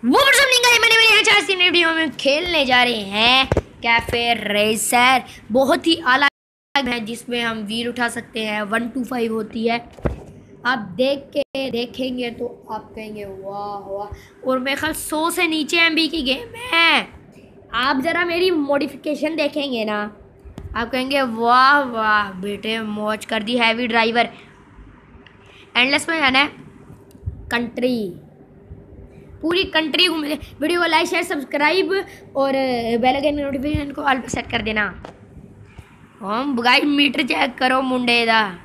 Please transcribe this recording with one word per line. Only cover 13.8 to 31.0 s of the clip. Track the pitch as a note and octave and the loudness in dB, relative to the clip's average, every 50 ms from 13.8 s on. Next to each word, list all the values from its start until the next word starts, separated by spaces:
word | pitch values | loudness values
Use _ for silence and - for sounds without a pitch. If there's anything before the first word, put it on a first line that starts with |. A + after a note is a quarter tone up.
| F#3+ F3+ | -10 -8
वाह।" | G3 G3+ G#3 G#3 - - - - - - - C4 | -8 -8 -8 -10 -12 -16 -18 -20 -20 -10 -4 -2
और | B3+ C4 | -2 -2
मेरे | B3+ C4+ C#4 | 0 -2 -4
ख्याल | C#4 D4 D#4 D#4 | -2 -2 -4 -4
सौ | - - - D#4+ D4+ D#4 E4+ | -6 -6 -6 -4 -2 -2 -2
से | E4 E4+ F4+ | 0 0 0
नीचे | E4 D#4 D#4 D4+ - - E4+ | 0 0 -2 -2 0 2 2
एमबी | E4 E4 D#4+ D#4+ E4 D4+ | 2 2 2 2 0 0
की | E4 E4 C#4 | -2 -4 -2
game | B3 C4 C#4+ A#4+ - - - - - - | -2 -2 -4 -6 -12 -14 -14 -8 -2 0
है। | E4 E4 E4 D#4 B3+ F#3+ - - - - - - - - - - - - - - | 4 4 4 4 2 0 -2 -12 -20 -20 -20 -20 -20 -20 -20 -20 -20 -20 -8 -4
आप | - B3 C4+ C#4+ C4+ | -2 0 0 0 0
ज़रा | C4 E4 E4 E4+ F4+ | 0 0 0 0 0
मेरी | F4 E4 F4 F4+ F#4+ | 0 0 0 2 2
modification | F4+ D#4 C#4+ C#4 C#4+ C#4 D4 D4 - - - D#4 D4+ - B3+ D4+ D#4+ | 2 0 0 0 0 0 0 -4 -8 -8 -6 -6 -4 -2 -2 -4 -2
देखेंगे | D4+ D4+ D4 D4 D#4 C#4 C#4 B3+ A#3 G#3+ | 0 -2 -2 -2 -4 -4 -4 -4 -4 -4
ना, | G#3+ G#3 G#3 G#3 G#3+ - - - - - - - - - - - - - | -2 -2 -4 -4 -6 -10 -16 -20 -20 -20 -20 -20 -18 -18 -16 -14 -10 -6
आप | G#3+ A#3 A#3 | -6 -6 -4
कहेंगे, | B3 B3+ B3 C4 C#4 C#4+ C4+ | -4 -4 -4 0 0 0 0
"वाह, | B3+ A3+ A3+ A#3 A#3 A#3+ B3+ C4 C4+ C#4+ D4 C#4 B3+ A#3+ | 0 -2 0 2 4 6 6 8 6 6 6 4 0 -2
वाह | A3+ A3 G#3+ G#3+ G#3 G#3 G3+ F#3+ F#3 | -2 0 2 2 2 2 -2 -6 -8
बेटे, | F#3 G3+ G3+ G3+ G3+ A3 A3 A3+ A3+ G#3+ | -8 -8 -8 -6 -4 -4 -4 -4 -4 -6
मौज | G#3 G#3 G#3+ G#3+ G#3+ G#3+ - | -6 -4 -2 -2 -4 -4 -4
कर | - A3+ A3 G#3+ | -4 -4 -4 -2
दी।" | G#3+ A#3+ B3 | -2 0 2
heavy | A#3 A3+ A3+ A3+ B3 | 2 2 2 0 -2
driver, | A#3+ A#3 A#3 A3+ A3+ A3+ A#3+ A3+ - - - - - - - - - - - - - - - - - - - - - - - - - - - - - - | 0 2 2 2 4 4 2 0 0 -2 -14 -20 -20 -20 -20 -20 -20 -20 -20 -20 -20 -20 -20 -20 -20 -20 -20 -20 -20 -20 -20 -20 -20 -20 -20 -20 -6 0
Endless | A#3 B3 C4 C#4+ D4+ - - | 0 2 2 2 0 0 -2
में | E4 D#4+ | -2 0
जाना | D4 C4 B3+ C4 | 0 2 4 2
है, | C#4+ D4+ - - - - - - - - - - - - - - - - - - - - - | 2 0 -2 -12 -20 -20 -20 -20 -20 -20 -20 -20 -20 -20 -20 -12 -12 -12 -12 -12 -10 -6 -4
Country, | A#3 A#3+ A#3 - - A#3+ B3+ B3+ A#3 G#3+ F#3 F3 - - - - - - - - - - - - - - - - - - - - - - - - - - | -4 -4 -4 -6 -2 0 0 0 0 -4 -6 -8 -12 -18 -20 -20 -20 -20 -20 -20 -20 -20 -20 -20 -20 -20 -20 -20 -20 -20 -20 -20 -20 -20 -20 -18 -6 -4
पूरी | D#4+ E4+ F#4 G4 | -2 0 0 -2
कंट्री | - - D#4 D#4+ D#4 - - F4 E4 | 0 0 0 0 0 2 2 2 2
घूम | E4 D#4+ D4+ | 2 -2 -4
ले। | C#4+ D4+ | -4 -6
वीडियो | - - - - - C#4 D#4 F4 F4 | -8 -8 -16 -10 -6 -2 0 0 0
को | F4 | 0
लाइक, | E4 D#4+ D#4+ | 2 2 2